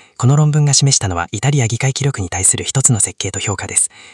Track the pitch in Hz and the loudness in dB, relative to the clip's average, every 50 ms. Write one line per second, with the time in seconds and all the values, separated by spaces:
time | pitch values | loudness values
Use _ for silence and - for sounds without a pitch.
0 | - _ _ - - 120 139 147 156 151 147 151 147 147 139 - - 135 131 - | -20 _ _ 0 2 4 4 6 4 4 4 2 2 2 2 4 4 2 2 2
1 | - 98 90 85 85 - - 104 - 135 147 147 120 110 117 - - 131 131 - | 0 -2 -2 -4 -4 -6 -6 -4 -2 0 0 2 0 0 -2 -2 -2 -2 -2 -2
2 | 135 143 131 - 98 87 - 98 92 - - - - - - 135 127 - 123 101 | -2 -4 -2 -4 -6 -6 -4 -2 0 0 0 0 -4 -4 -2 0 2 2 2 2
3 | - - - - - 98 - 92 - - 101 - - 98 - - - - _ - | 0 -2 -4 -6 -8 -8 -8 -6 -6 -6 -6 -6 -6 -6 -2 -2 -4 -4 _ -14
4 | - - | -20 -20